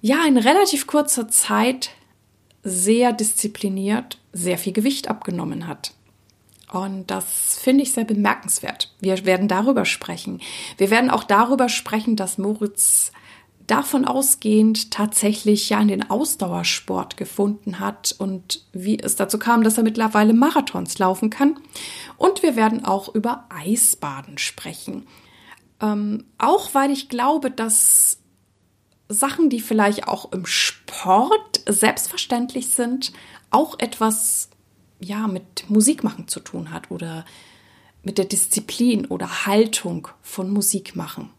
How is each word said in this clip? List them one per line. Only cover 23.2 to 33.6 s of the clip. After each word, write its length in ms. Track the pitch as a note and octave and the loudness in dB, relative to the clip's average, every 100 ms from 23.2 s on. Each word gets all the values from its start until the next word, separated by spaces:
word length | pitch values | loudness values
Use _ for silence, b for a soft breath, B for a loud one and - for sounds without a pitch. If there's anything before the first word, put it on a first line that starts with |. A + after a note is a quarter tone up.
| A#3 B3+ - | -2 -4 -8
Eisbaden 880 | E3+ D#3+ A3+ - - D3 C3+ C#3 C#3+ | -12 -2 2 2 0 -6 -10 -14 -8
sprechen. 680 | - - D#3+ E3 - - - B B B B B _ _ | -8 -8 -14 -12 -12 -14 -14 B B B B B _ _
Ähm, 440 | G#3+ G#3 G#3 G#3+ - _ | -2 0 -2 -4 -8 _
auch 380 | A#3 G4 - | 2 2 2
weil 160 | C#4 C#4 | 0 0
ich 180 | C#4 - | 0 -4
glaube, 440 | A#3+ B3 D#4 C4+ | -2 0 2 0
dass 680 | C4 A3+ G#3+ - - - - _ _ _ _ _ _ _ _ _ | -4 0 2 4 4 4 0 _ _ _ _ _ _ _ _ _
Sachen, 420 | G#3 C#4 C#4 D#4+ | -2 -2 2 2
die 100 | A#3+ | 2
vielleicht 480 | A3 A3 G3+ G#3 - | 0 2 2 0 -4
auch 240 | G3+ - | -6 -6
im 140 | F#3 E3+ | -10 -4
Sport 1120 | - - - - - F#3 F#3+ C4 G#4+ - - - | -2 -2 -4 -14 -10 2 4 6 2 0 -8 -2
selbstverständlich 1040 | G#3 A3 - - - - A#3+ B3 C4 B3+ | 2 2 2 -4 -6 -4 -2 -2 -6 -4
sind, 420 | - A#3+ B3+ - B B B B | -2 -2 -2 -6 B B B B
auch 280 | - | 0